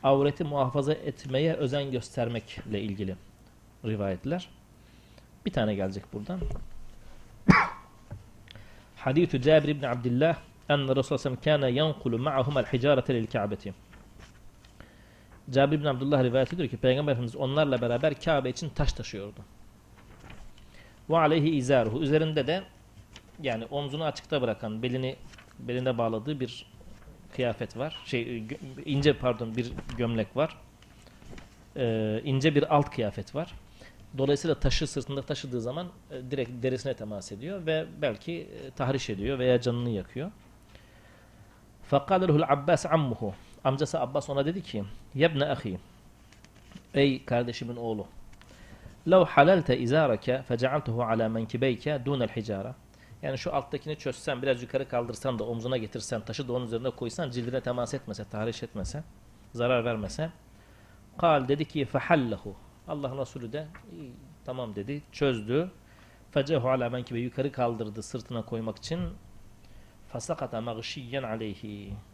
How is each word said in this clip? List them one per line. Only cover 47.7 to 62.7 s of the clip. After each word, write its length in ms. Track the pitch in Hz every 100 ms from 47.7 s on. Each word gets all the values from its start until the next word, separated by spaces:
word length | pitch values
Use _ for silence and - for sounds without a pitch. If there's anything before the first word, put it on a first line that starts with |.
| 120
oğlu, 300 | 117 110 95 - - - - - - - - - -
لَوْ 200 | 185 170
حَلَلْتَ 440 | - 147 190 147 127
اِزَارَكَ 580 | 120 147 151 107 - 131
فَجَعَلْتُهُ 540 | 131 120 127 147 143 117 117
عَلَى 160 | 113 113 113
مَنْكِبَيْكَ 680 | 113 - 135 117 147 147
دُونَ 220 | 123 139 113
الْحِجَارَ." 460 | - 110 98 107 127 - - - -
Yani 160 | 147 131
şu 160 | 175
alttakini 420 | 143 123 143 156 151
çözsen, 440 | 139 120 - 127
biraz 200 | 135 123
yukarı 260 | 120 135 135
kaldırsan 500 | 123 117 113 135 120
da 60 |
omzuna 320 | 110 117 113 127
getirsen, 440 | 107 117 - 113
taşı 280 | 104 113 127
da 40 |
onun 140 | 123 120
üzerine 240 | 113 127
koysan, 400 | - 120 - 156
cildine 300 | 123 117 127
temas 340 | 123 123 120
etmese, 300 | 139 - 101
tahriş 380 | 104 107 113 113
etmese, 420 | 117 107 92 147 - - - - -
zarar 320 | 117 120 123
vermese. 460 | 117 113 98 - 160 - - - - - - - - -
Kal 300 | 170 151 127
dedi 160 | 147
ki, 200 | 156 156
"Fehallehu." 720 | - - - 165 120 101 104 95 -